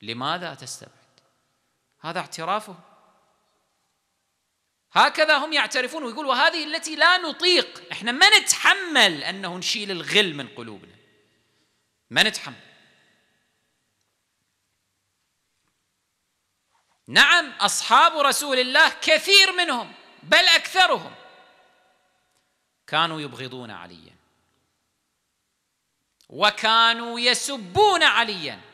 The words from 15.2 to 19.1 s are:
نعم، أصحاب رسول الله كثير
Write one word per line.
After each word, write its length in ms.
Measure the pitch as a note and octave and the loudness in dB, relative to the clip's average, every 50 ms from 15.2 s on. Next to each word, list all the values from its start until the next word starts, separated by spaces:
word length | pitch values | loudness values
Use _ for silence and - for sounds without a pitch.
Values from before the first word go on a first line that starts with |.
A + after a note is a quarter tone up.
| _ _ _ _ _ _ _ _ _ _ _ _ _ _ _ _ _ _ _ _ _ _ _ _ _ _ _ _ _ _ _ _ _ _ _ _ _ - | _ _ _ _ _ _ _ _ _ _ _ _ _ _ _ _ _ _ _ _ _ _ _ _ _ _ _ _ _ _ _ _ _ _ _ _ _ -2
نعم، 440 | A#2+ A3 C4+ C#4+ E4+ F4 D#4+ C4+ | 2 4 4 6 4 2 2 -2
أصحاب 680 | - - G3 G3 - - - - A3+ C4+ D#4 E4+ D#4+ D4+ | -4 -4 -4 -2 -2 -4 0 4 4 6 6 4 4 2
رسول 420 | C#4 C4+ A#3+ - C#4+ C#4+ C4 B3+ | 0 0 0 -2 -2 -2 -2 -2
الله 300 | B3 B3+ C4 D4 D#4+ C#4 | -2 0 4 4 4 4
كثير 640 | - - - - | 2 -2 0 2